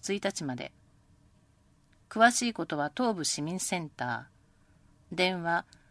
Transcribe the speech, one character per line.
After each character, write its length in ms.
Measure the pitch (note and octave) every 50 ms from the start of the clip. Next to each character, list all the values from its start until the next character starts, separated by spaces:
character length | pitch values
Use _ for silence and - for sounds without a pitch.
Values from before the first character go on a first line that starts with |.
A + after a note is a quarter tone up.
| - - G3
一 120 | G3+ -
日 200 | G3 - - D#3+
ま 120 | C3+ B2
で。 160 | A#2+ - - - _ - - - - _ _ - _ - - _ - _ _ _ _ _ _ _ _ _ _ _ _ - _
詳 220 | - A3 A3+ B3
し 180 | A#3+ - B3 A#3
い 40 | -
こ 100 | - E3
と 140 | - D#3+ D3
は 120 | C#3+ D3 -
東 200 | - B3+ A#3 G#3
部 100 | F3 D3
市 180 | - - - D3
民 180 | D#3 F3+ F3+
セ 180 | - - F#3+ F3
ン 120 | D#3+ D3
タ 400 | - - B2+ B2 A#2 A2+ A#2+ - _ _ _ _ _ _ _ _ _ _ - - - _ _ - E3+
ー、 40 |
電 260 | F3 F3+ F#3 F#3 F3 E3+
話 240 | E3+ E3+ F3 - - - - - -